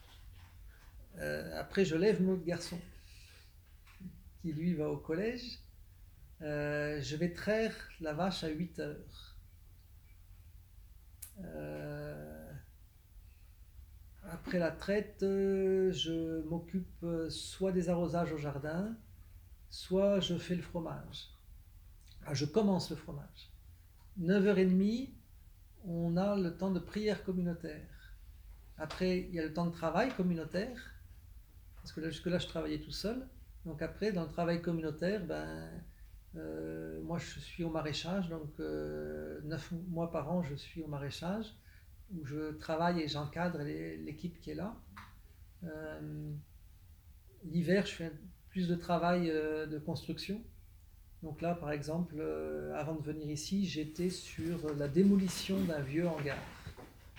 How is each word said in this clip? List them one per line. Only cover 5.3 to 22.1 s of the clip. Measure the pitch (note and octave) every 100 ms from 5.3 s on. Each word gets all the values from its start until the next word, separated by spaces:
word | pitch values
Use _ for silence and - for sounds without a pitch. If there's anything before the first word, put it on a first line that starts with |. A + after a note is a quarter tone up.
| B3 - - - - - - - - - -
Euh, | D3+ D3 D3 D3 D3 D3+
je | B2+ D3+
vais | F3
traire | E3+ G3 A3 A3+ - - -
la | D#3+
vache | D3+ F#3+ F3
à | D#3+
huit | D3+ F3 -
heures. | D3 D3 - - - - - - - - - - - - - - - - - - - - - - - -
Euh, | E3+ D#3 D3+ D3+ D3 D3 D3 D3+ D3+ D#3 D3+ C#3+ - - - - - - - - - - - - - - - -
après | G3 E3 - F3+
la | E3
traite, | - - G#3 G3+ -
euh, | G3 G3 G3 F#3+ F#3+ F#3+ F#3
je | F3 D#3+ E3 D#3+ D#3+
m'occupe, | D#3 E3+ E3+ F#3+ F3+ -
euh, | E3+ E3 D#3+
soit | - - - F#3+
des | F#3 E3+
arrosages | F3 E3+ E3+ D#3
au | D#3
jardin, | C#3+ C3+ D3+ E3 G#3+ A3+ - - - - - - -
soit | - - F#3 G3+ G3+
je | F3 E3+
fais | -
le | F3
fromage. | - F3 D#3+ C#3+ - - - - - - - - - - -